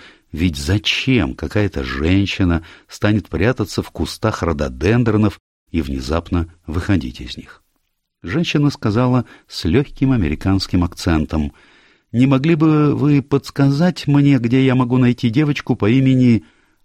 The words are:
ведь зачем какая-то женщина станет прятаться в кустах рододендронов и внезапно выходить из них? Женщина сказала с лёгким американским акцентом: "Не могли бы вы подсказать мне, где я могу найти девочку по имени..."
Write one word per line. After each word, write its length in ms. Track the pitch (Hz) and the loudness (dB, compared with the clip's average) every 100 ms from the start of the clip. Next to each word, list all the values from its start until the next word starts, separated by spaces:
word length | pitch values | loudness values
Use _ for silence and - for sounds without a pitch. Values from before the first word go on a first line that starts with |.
| - - _ | -12 -20 _
ведь 260 | 76 90 71 | -2 -2 -2
зачем 760 | 71 104 - - - 127 73 | -2 -2 0 -4 0 0 0
какая-то 500 | 62 76 107 104 - | -6 -6 -2 -2 -4
женщина 800 | 65 65 78 95 98 - 95 85 - - - | -8 -2 0 2 0 0 0 0 -4 -20 -20
станет 420 | - 104 107 - | -4 0 0 -2
прятаться 520 | 78 110 127 104 - | -2 -2 -2 -4 -6
в 100 | 92 | -8
кустах 520 | - 82 - 110 - | -6 -8 -4 -4 -2
рододендронов 960 | - 76 71 64 85 120 113 104 104 - _ _ _ | -4 -2 -4 -2 0 2 2 2 0 -2 _ _ _
и 100 | 85 | -6
внезапно 720 | 69 67 62 82 - 87 82 - - | -4 -6 -4 -4 -2 -4 -4 -10 -10
выходить 540 | 80 87 98 64 60 | -6 -2 -2 -2 -12
из 180 | 62 - | -16 -16
них? 260 | - - _ _ _ _ _ _ | -18 -20 _ _ _ _ _ _
Женщина 480 | 87 127 175 156 147 | -6 -4 -2 0 0
сказала 560 | - 113 104 127 127 - - _ | 0 -2 0 2 0 -2 -12 _
с 180 | - - | -8 -2
лёгким 460 | 101 143 - 135 | 0 -2 -2 0
американским 720 | 127 80 78 95 98 - 92 | 2 0 -2 0 -2 0 -2
акцентом: 720 | 85 - - 80 76 82 73 - _ _ _ _ _ | -2 -2 -2 0 0 -4 -4 -8 _ _ _ _ _
"Не 160 | 113 131 | 0 2
могли 280 | 135 151 165 | 2 2 2
бы 400 | 156 151 147 113 | 2 4 2 2
вы 260 | 139 143 | 2 2
подсказать 840 | - 143 - - 139 139 180 175 - | 2 -2 -2 0 0 2 0 0 0
мне, 300 | 143 143 139 | 4 4 4
где 280 | 117 131 131 | 2 2 2
я 100 | 127 | 2
могу 220 | 123 127 | 2 2
найти 320 | 123 120 123 | 2 2 0
девочку 460 | 113 151 147 - 127 | 0 0 -2 -4 -2
по 140 | 101 | 2
имени..." 540 | 131 131 131 123 113 - _ _ _ | 2 4 4 4 4 0 _ _ _